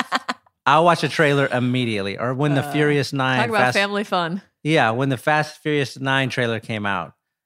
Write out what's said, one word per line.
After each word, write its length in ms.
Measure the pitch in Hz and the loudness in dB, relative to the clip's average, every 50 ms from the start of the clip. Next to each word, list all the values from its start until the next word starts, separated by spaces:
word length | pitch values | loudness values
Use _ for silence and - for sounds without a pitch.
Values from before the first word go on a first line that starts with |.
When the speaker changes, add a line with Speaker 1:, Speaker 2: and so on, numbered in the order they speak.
| 262 - - 247 - | -6 -4 -4 -6 -6
Speaker 1:
<laughs> 420 | - 254 - _ _ _ _ - - | -6 -12 -12 _ _ _ _ 0 2
Speaker 2:
I'll 160 | 139 156 170 | 4 4 6
watch 160 | 175 165 160 | 4 4 2
the 60 | - 143 | 0 -2
trailer 380 | - - 160 143 143 139 139 - | 0 2 2 2 4 2 0 0
immediately. 680 | 123 123 123 123 123 127 127 117 110 101 98 101 98 - | 0 0 0 0 0 0 -2 -2 -2 -4 -4 -4 -6 -6
Or 140 | - 123 131 | -6 -6 -4
when 200 | 127 147 147 143 | -2 0 0 0
the 100 | 139 - | 0 -2
Speaker 1:
Uh, 80 | - - | -2 0
Speaker 2:
Furious 400 | 147 151 147 147 143 131 - - | 0 0 2 2 0 0 -2 -2
Nine, 260 | 139 131 131 131 127 | -2 0 0 0 0
Speaker 1:
talk 100 | - 226 | 0 0
about 80 | 226 208 | 0 2
Speaker 2:
Fast 180 | 127 127 120 202 | 2 2 2 2
Speaker 1:
family 260 | 196 202 202 202 214 | 0 0 -2 -4 -4
fun. 380 | - 208 180 170 160 170 196 - _ _ _ - | -2 -2 -2 -2 -2 -4 -6 -8 _ _ _ -2
Speaker 2:
Yeah, 280 | 151 160 156 127 110 | 0 2 4 4 4
when 180 | 113 120 135 139 | 2 0 0 -2
the 80 | 135 117 | -2 -2
Fast 440 | - 156 151 151 151 151 - - - | 0 0 0 0 0 -2 -6 -8 -6
Furious 340 | 156 151 147 135 117 - 127 | -2 -2 -2 -2 -4 -6 -8
nine 320 | 131 135 135 135 135 127 | -4 -2 0 0 0 0
trailer 300 | - - 123 117 113 107 | 0 -2 -2 -2 -2 -4
came 260 | - - 117 107 104 | -6 -6 -8 -4 -4
out, 280 | 101 98 92 82 71 - _ _ _ _ _ _ | -4 -4 -4 -6 -8 -12 _ _ _ _ _ _